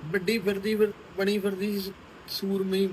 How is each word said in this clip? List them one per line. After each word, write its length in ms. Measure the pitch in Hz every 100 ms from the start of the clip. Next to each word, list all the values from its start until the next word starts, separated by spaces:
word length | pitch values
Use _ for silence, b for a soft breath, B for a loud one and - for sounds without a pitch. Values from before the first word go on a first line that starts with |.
| 151
ਵੱਡੀ 340 | 196 180 226
ਫਿਰਦੀ 360 | 190 196 202 214
ਫਿਰ-, 180 | 208 - - 185
ਬਣੀ 220 | 196 208
ਫਿਰਦੀ 400 | 196 190 208 202
ਸ-, 120 | 190 - - - -
ਸੂਰਮਈ। 640 | - 196 196 190 190 196